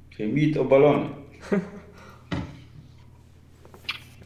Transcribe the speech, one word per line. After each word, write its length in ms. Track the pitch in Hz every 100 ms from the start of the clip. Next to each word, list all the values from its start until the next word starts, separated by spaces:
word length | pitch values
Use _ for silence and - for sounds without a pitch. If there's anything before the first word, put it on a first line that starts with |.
| -
Czyli 240 | - 107
mit 240 | 139 151 131
obalony. 520 | 123 135 147 - - - - - - 202 - - - - - - - - - - - - - - - - - - - - - - - - - -